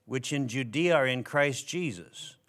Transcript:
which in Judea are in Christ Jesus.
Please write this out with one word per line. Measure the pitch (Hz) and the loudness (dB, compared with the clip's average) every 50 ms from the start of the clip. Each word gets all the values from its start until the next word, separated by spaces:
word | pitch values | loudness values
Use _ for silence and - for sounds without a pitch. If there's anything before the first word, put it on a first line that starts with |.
| _ | _
which | - 123 131 120 - 147 | -6 -6 -4 -4 -2 -2
in | 139 139 120 | -2 -2 -2
Judea | 110 135 131 117 107 147 170 175 165 | -2 -4 -4 -2 0 2 4 4 6
are | 151 135 131 | 6 4 4
in | 127 127 117 | 2 0 -2
Christ | - - 147 143 143 131 - - - | 0 2 2 4 4 2 -2 -6 -6
Jesus. | - 175 180 139 101 87 80 - - - - - - _ _ | -4 -4 -4 -4 -4 -6 -10 -16 -18 -18 -18 -18 -20 _ _